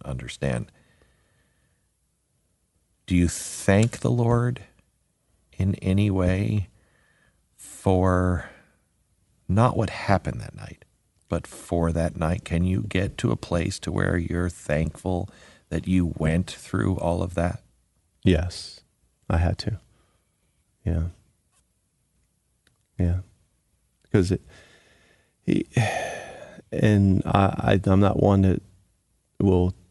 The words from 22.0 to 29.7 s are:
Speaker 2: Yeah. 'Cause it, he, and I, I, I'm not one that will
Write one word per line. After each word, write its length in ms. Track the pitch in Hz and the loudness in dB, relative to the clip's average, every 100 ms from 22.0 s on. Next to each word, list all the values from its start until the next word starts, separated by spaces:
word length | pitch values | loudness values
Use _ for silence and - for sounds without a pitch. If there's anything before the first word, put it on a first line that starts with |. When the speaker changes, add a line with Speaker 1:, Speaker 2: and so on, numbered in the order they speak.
| _ _ _ _ _ _ _ _ _ - | _ _ _ _ _ _ _ _ _ -2
Speaker 2:
Yeah. 220 | 87 90 - _ _ _ _ _ _ _ _ | 0 -2 -6 _ _ _ _ _ _ _ _
'Cause 200 | 104 92 | 2 2
it, 100 | 87 - - - _ _ _ _ _ _ _ | 0 -6 -20 -20 _ _ _ _ _ _ _
he, 240 | - - - - 104 - - - - - - - - | -2 0 0 -2 -2 -4 -8 -12 -14 -18 -20 -20 -10
and 500 | - 110 104 98 95 | 0 4 4 4 2
I, 560 | - 101 98 - 110 101 98 | 2 2 2 0 2 2 4
I, 60 | |
I'm 80 | 95 | 4
not 200 | 98 - | 4 4
one 220 | 101 98 | 4 6
that 220 | 95 - - _ _ _ _ _ _ - | 4 2 -4 _ _ _ _ _ _ 0
will 360 | 95 90 90 | 2 4 2